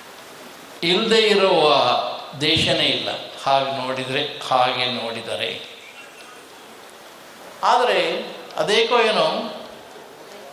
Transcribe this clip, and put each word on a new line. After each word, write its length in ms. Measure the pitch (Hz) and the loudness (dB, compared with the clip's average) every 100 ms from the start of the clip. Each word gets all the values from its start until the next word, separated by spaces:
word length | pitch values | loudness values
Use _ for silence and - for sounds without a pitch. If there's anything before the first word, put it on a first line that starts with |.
| - - - - - - - - | -20 -20 -20 -20 -20 -20 -20 -4
ಇಲ್ಲದೆ 380 | 165 190 226 226 | 0 0 4 4
ಇರುವ 540 | 214 196 190 160 151 135 123 110 104 - - 135 | 6 4 4 6 6 6 4 2 -2 -6 -12 -4
ದೇಶನೇ 440 | 156 160 180 156 143 | 0 2 2 0 0
ಇಲ್ಲ, 240 | 123 107 - - - | -2 -4 -8 -10 -6
ಹಾಗೆ 440 | 139 135 131 117 127 | 2 2 2 -4 -4
ನೋಡಿದ್ರೆ, 340 | 131 131 139 - - - | -4 -4 -4 -4 -8 0
ಹಾಗೆ 380 | 131 127 127 123 | 2 4 0 -2
ನೋಡಿದರೆ. 760 | 120 113 113 113 110 117 - - - - - - - - - - - - - - - - - - - - - | -4 -6 -8 -6 -6 -6 -8 -14 -18 -20 -20 -20 -20 -20 -20 -20 -20 -20 -20 -20 -20 -20 -20 -20 -20 -20 -2
ಆದರೆ 640 | 190 247 233 185 165 180 - - - - | 2 4 4 2 0 -4 -8 -14 -10 -4
ಅದೇಕೋ 420 | 160 220 226 247 | 0 2 4 2
ಏನೋ 540 | 220 190 156 117 117 - - - - - - - - - - | 2 2 0 -2 -6 -12 -16 -18 -20 -20 -20 -20 -20 -20 -18